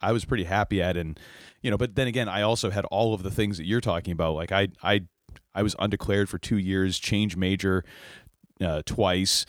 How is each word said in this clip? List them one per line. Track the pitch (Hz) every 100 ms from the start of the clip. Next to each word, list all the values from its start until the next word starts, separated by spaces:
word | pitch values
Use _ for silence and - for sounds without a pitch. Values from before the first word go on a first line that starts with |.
I | 98
was | 117 -
pretty | 123 87
happy | 98 104 98
at. | 87 87
And, | 80 78 - - - -
you | 127
know, | 104
but | 120 101
then | 127
again, | 120 110
I | 95
also | 107 113 104
had | 101 95
all | 98 113
of | 107
the | 95
things | - 104 90
that | 82
you're | 113
talking | 113 85 92
about. | 82 80 78
Like, | 85
I, | 95 98 -
I, | 90 104 90 _ - - _ 95
I |
was | 104 -
undeclared | 104 98 - 101 101
for | 87
two | - 107
years, | 92 95 95 90
change | - 104 104 87
major, | 92 95 98 92 - - - - - _ _ _
uh, | 90 78 -
twice, | - 98 90 95 -